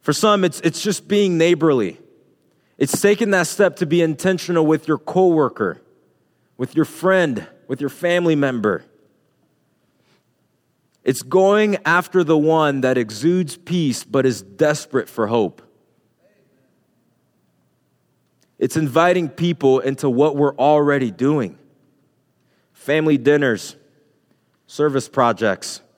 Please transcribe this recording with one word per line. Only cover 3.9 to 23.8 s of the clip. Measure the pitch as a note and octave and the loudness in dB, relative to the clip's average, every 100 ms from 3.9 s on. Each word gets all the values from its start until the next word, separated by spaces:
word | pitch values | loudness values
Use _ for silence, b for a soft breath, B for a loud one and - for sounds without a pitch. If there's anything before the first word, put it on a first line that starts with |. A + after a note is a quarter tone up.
| E3+ | 0
intentional | E3 D3 F3+ F#3 - F3 D#3 | 0 0 -2 -4 -2 0 2
with | D#3 - | 0 -2
your | D#3 | -6
coworker, | - F3+ F#3 E3 C3+ - G2 E2+ _ _ _ _ _ _ _ _ | -2 0 2 2 0 -2 -6 -6 _ _ _ _ _ _ _ _
with | B2+ | -6
your | D3+ | -2
friend, | D3+ - F3+ F#3+ E3 A2+ E2+ _ _ | -2 -2 0 2 0 -4 -10 _ _
with | B2+ | -6
your | C#3+ | -6
family | - F3 F3 F3 | -4 -2 0 0
member. | D3+ C#3 B2 G#2+ F2 - _ _ _ _ _ _ _ _ _ _ _ _ _ _ _ _ _ _ _ _ _ | 0 0 -2 -2 -4 -8 _ _ _ _ _ _ _ _ _ _ _ _ _ _ _ _ _ _ _ _ _
It's | - C3 | -4 -4
going | C3 F3+ F#3+ G#3 G#3+ G3+ | 0 2 4 4 2 -2
after | D3+ E3+ F3+ F#3 | 0 0 0 0
the | D#3+ D#3+ | 2 2
one | D3+ D#3+ D3+ C#3 | 2 2 2 0
that | B2+ C3 | 0 0
exudes | A2+ G#2+ C#3+ F3+ E3 - | -2 -2 0 0 -2 -8
peace | - F3+ D#3 A#2 | -6 -2 -2 -4
but | - C#3 C3 | -4 -2 0
is | A2 | -2
desperate | F#2+ G2 D3+ D3+ - C3 G2+ | -12 -2 -2 -2 -4 -6 -6
for | - G#2+ | -6 -2
hope. | A#2 F#2+ - - _ _ _ _ _ _ _ _ _ _ _ _ _ _ _ _ _ _ _ _ _ _ _ _ _ _ _ _ _ | 0 -2 -4 -20 _ _ _ _ _ _ _ _ _ _ _ _ _ _ _ _ _ _ _ _ _ _ _ _ _ _ _ _ _
It's | B2+ - | -4 -2
inviting | D3+ B2+ F3 F3+ D#3+ | -2 2 2 2 -2
people | - E3+ E3 C3+ C3 | -4 -4 0 2 2
into | C3 C3+ C#3+ | 0 -4 -2
what | B2 D3 | 2 0
we're | C#3+ C#3+ C#3 | 2 -2 2
already | D3 D3+ D3 C#3+ B2+ | 2 4 2 0 -2
doing. | F#2 C3 D3+ G#2 - _ _ _ _ _ _ _ _ _ _ _ | -2 -2 0 -4 -10 _ _ _ _ _ _ _ _ _ _ _
Family | _ - D3+ D#3 C#3+ | _ -2 0 2 2
dinners, | B2 D3 C#3+ G#2+ - - | 2 2 2 -2 -6 -20